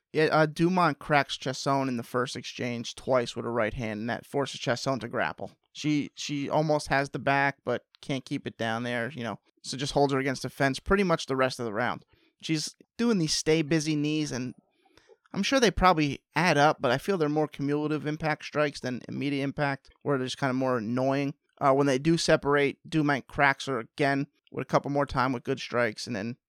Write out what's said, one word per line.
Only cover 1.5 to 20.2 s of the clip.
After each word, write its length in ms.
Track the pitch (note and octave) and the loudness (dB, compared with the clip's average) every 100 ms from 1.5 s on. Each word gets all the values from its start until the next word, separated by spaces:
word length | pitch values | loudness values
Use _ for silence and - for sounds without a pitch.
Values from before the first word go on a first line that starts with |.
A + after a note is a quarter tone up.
| B2+ C#3+ C#3 C3+ | -4 0 0 0
in 80 | A#2+ | -4
the 60 | |
first 340 | - B2 B2+ B2 | -4 -4 -4 -6
exchange 580 | - - B2 A#2+ A2+ | -12 -8 -6 -6 -10
twice 400 | - - B2+ A#2+ | -8 0 0 0
with 120 | A2+ A#2 | -6 -4
a 40 | |
right 240 | A#2+ G#2+ | -2 -2
hand, 260 | - A2 G#2 | -2 -6 -4
and 100 | A#2 | -4
that 160 | A2+ - | -6 -6
forces 340 | C#3+ C3 - | -4 -4 -4
Chiasson 400 | C#3 A#2 C3+ B2+ | -4 -2 -2 -4
to 80 | A#2 | -4
grapple. 440 | A2+ D#2+ - F#2+ _ _ | -4 -4 -4 -12 _ _
She, 380 | - D3+ D3 - | -6 -2 -2 -2
she 340 | - - C#3+ C#3 | -8 -8 -6 -2
almost 380 | D3+ D#3 D3+ - | 0 2 0 0
has 220 | C#3 C#3+ | -2 -2
the 80 | C#3+ | -4
back, 400 | B2+ C#3 C#3 - | 0 2 0 -2
but 180 | - A#2 _ _ | -4 -4 _ _
can't 240 | - C3 | -8 -6
keep 220 | - C#3+ - | -6 -8 -6
it 120 | - | -6
down 240 | A2+ A2+ | -4 -4
there, 280 | B2 B2 A#2 | -4 -4 -6
you 100 | D3 | -6
know, 140 | A#2 G2 _ _ | -8 -8 _ _
so 140 | - C3 | -10 -6
just 160 | C#3 | -2
holds 200 | C#3+ C#3 | 2 2
her 60 | C3+ | 2
against 220 | C3+ B2+ | -2 -4
the 80 | B2+ | -6
fence 280 | - C3+ C3 | -2 0 0
pretty 240 | - G3 | 0 2
much 220 | F#3 E3 - | 2 0 0
the 80 | C3 | 0
rest 220 | B2+ - | 0 0
of 60 | |
the 80 | A#2 | -4
round. 320 | G#2 A#2+ D#2+ _ _ _ _ | -2 -2 -4 _ _ _ _
She's 320 | - D#3 - - _ - | -4 -2 -4 -10 _ -2
doing 200 | A#3 G#3 | 0 2
these 160 | D#3 | 0
stay 280 | - D#3 E3 | 0 2 2
busy 340 | C#3+ D#3+ D3+ D3+ | 2 0 0 0
knees, 340 | D3 D#3 C#3+ | 0 -2 -2
and 240 | B2+ B2+ - _ _ _ _ _ _ _ | -4 -6 -10 _ _ _ _ _ _ _
I'm 100 | - | -4
sure 160 | G3+ C4+ | 2 4
they 140 | A3+ | 4
probably 480 | - F#3 D#3 D3 - _ D3 | 6 4 6 2 -2 _ 0
add 220 | F3+ C#3+ | 4 6
up, 180 | D3 - | 6 4
but 120 | B2+ | 2
I 60 | C3 | 0
feel 200 | - F#3+ | 0 0
they're 100 | D3 | 2
more 200 | D3+ D3 | 0 -2
cumulative 580 | - C#3+ D3 D3+ D3+ D3 | -2 -2 -2 -2 -4 -4
impact 380 | D3+ D#3+ D3+ | -4 -4 -4
strikes 340 | - D3+ D3 - | -4 0 0 -2
than 240 | B2+ B2 - | -6 -6 -8
immediate 340 | B2+ C#3 C#3 | -4 -2 -2
impact, 480 | C#3 - C#3 C3+ _ _ | -2 -2 -2 -4 _ _
where 140 | D3 | -2
they're 100 | C3+ | -2